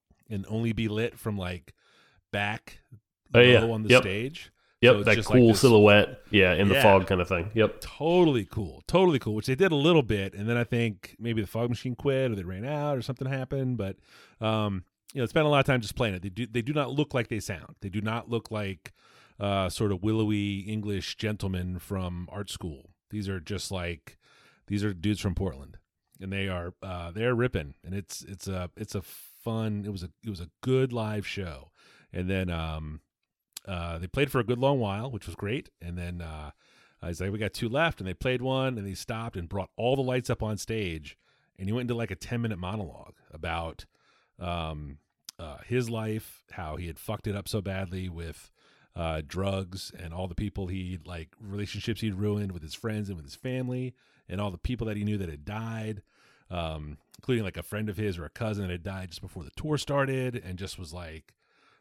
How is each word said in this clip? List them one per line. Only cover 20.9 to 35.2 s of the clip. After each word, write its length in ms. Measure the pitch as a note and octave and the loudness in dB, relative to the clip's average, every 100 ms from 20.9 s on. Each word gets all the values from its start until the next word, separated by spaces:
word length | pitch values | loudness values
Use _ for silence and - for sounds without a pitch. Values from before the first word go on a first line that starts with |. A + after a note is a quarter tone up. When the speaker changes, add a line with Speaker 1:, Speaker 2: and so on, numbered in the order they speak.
| G2 - - | -4 -6 -6
Speaker 1:
gentlemen 600 | A2 G#2 G2 F#2 F2+ F2+ | -4 -4 -4 -2 -4 -6
from 500 | - G2 F2+ F2 F2 | -6 -4 -4 -6 -8
art 160 | - - | -10 -10
school. 400 | - F#2 C#2+ - _ _ | -8 -8 -10 -16 _ _
These 180 | G#2 G2 | -6 -4
are 100 | F#2+ | -6
just, 320 | D#2+ G2 - | -6 -8 -6
like, 480 | F#2+ F2 E2+ - - _ - - _ - | -4 -4 -6 -12 -20 _ -20 -20 _ -6
these 140 | G2+ | -2
are 120 | G#2 | -2
dudes 260 | F#2 F#2+ G#2 | 0 -2 0
from 140 | G2+ | -2
Portland, 440 | E2+ F#2+ C2+ C2+ - - _ _ - | -2 -4 -6 -14 -20 -20 _ _ -14
and 120 | F#2+ | -8
they 160 | G2 F#2+ | -4 -2
are, 240 | F2+ F2 - | -4 -6 -10
uh, 280 | F#2 F2+ E2+ | -10 -8 -8
they're 220 | F2 A#2 | -2 0
ripping, 400 | A#2+ B2 G2+ D2 - | 2 2 0 -4 -10
and 100 | E2 | -8
it's, 280 | G2 F#2 - | -8 -8 -12
it's 260 | - F#2+ - | -12 -10 -6
a, 220 | F#2+ F2 - | -6 -6 -8
it's 180 | G#2+ | -8
a 80 | G2+ | -8
fun, 840 | - - - - - A2+ A2 G#2 G#2 | -8 -14 -20 -12 -6 -2 -2 -2 -4
it 40 | |
was 120 | G2 | -6
a, 80 | E2+ - | -8 -10
it 60 | A#2 | -10
was 100 | F#2 | -8
a 100 | E2+ - | -10 -6
good 300 | C3 C3 C3 | 0 2 2
live 320 | A#2+ G#2+ G#2+ G2 | 0 -2 -4 -4
show. 440 | - F#2 D2 - _ - - _ | -6 -8 -10 -16 _ -20 -20 _
And 160 | - F#2 | -6 -2
then, 180 | F#2+ F#2 | 0 0
um, 500 | E2+ D#2+ D#2 D#2 D#2+ - _ _ _ _ - - | -2 -4 -6 -8 -10 -16 _ _ _ _ -14 -8
uh, 300 | F2+ E2+ E2 | -6 -6 -6
they 80 | F#2 | -6
played 240 | - C#3+ | -2 0
for 80 | C3 | 0
a 40 | |
good 140 | A2 A#2+ | 0 2
long 220 | C3+ C#3+ | 2 2
while, 300 | G#2+ G2 B2+ | 0 -2 -6
which 160 | A2 | -8